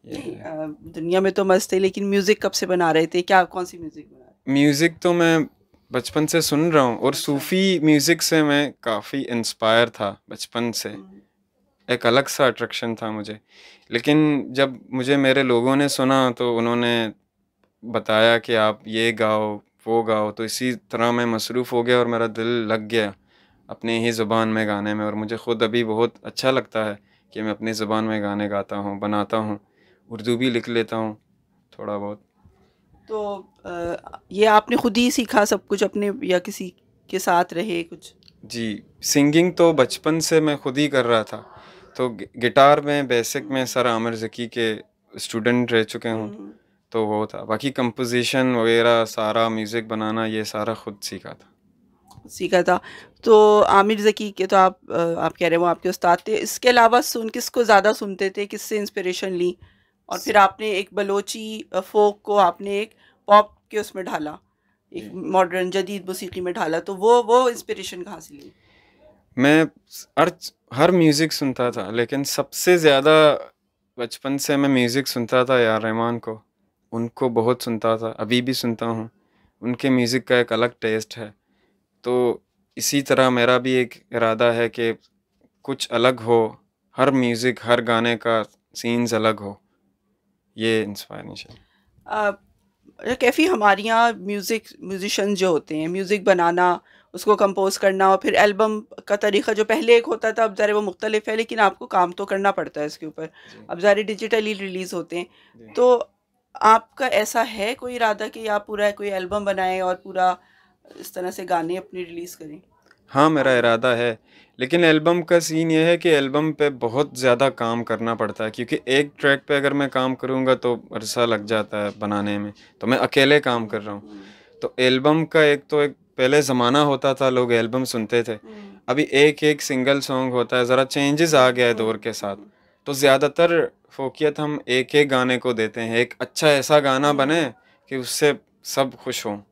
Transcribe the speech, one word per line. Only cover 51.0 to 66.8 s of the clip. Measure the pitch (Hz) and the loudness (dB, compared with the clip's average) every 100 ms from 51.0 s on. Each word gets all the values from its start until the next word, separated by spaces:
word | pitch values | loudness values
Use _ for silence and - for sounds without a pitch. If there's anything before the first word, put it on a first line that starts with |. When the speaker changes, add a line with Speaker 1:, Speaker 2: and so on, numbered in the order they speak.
Speaker 1:
सीखा | - 95 - | -14 -14 -16
था। | - _ _ _ _ _ _ _ - - | -20 _ _ _ _ _ _ _ -20 -20
Speaker 2:
सीखा | - 180 185 | -10 0 0
था। | 175 180 - - - _ | 2 0 -2 -20 -20 _
तो | - 214 214 208 | 6 8 8 6
आमिर | - 196 202 214 | 6 4 4 2
ज़की | 208 208 214 | 0 0 -6
के | 196 185 | -6 0
तो | 196 | 4
आप, | 185 185 - | 4 2 -6
अ, | - | -2
आप | 170 170 160 | -2 -2 -4
कह | - 170 | -2 0
रहे | |
हैं | 165 | 2
वो | |
आपके | 175 165 180 | 0 -2 -4
उस्ताद | 190 180 175 - | -2 2 2 0
थे, | 220 | -4
इसके | 214 - 247 | -4 0 2
अलावा | 247 226 240 | 6 6 4
सुन, | - 240 226 | 0 -6 -6
किसको | 247 - - | -8 -6 -2
ज़्यादा | 226 208 196 | 6 6 6
सुनते | 240 208 185 190 | 0 -6 -4 -4
थे, | 196 202 | -4 -8
किससे | 208 - 214 | -10 -6 -6
इंस्पिरेशन | 202 208 180 180 196 | -6 -6 -6 -4 -6
ली, | 180 175 180 - _ _ _ - | -2 -4 -4 -18 _ _ _ -10
और | 185 | -8
फिर | - 208 | 2 4
आपने | 196 - 214 | 4 2 -4
एक | 190 196 | -4 -4
बलोची, | 185 202 196 202 226 220 220 - | -6 -2 -2 -4 -10 -10 -12 -6
अ, | 185 | -6
फोक | 190 214 208 202 | -2 2 2 2
को | - 202 | 0 4
आपने | 180 175 202 202 | 4 2 -6 -6
एक | 220 _ _ _ - | -6 _ _ _ 6
पॉप | 208 208 _ _ | 6 6 _ _
के | 214 | -8
उसमें | 208 196 | -8 -10
ढाला, | 175 170 151 170 _ _ _ _ _ | -8 -8 -8 -12 _ _ _ _ _
एक | - | -16
Speaker 1:
जी। | 107 | -14
Speaker 2:
मॉडर्न | 180 - 190 185 185 185 | -12 -2 0 0 -2 -4
जदीद | 190 185 202 180 | -4 -6 -8 -10
मौसीकी | 185 185 - | -12 -10 -8
में | 180 | -8
ढाला, | 180 165 165 | -6 -4 -4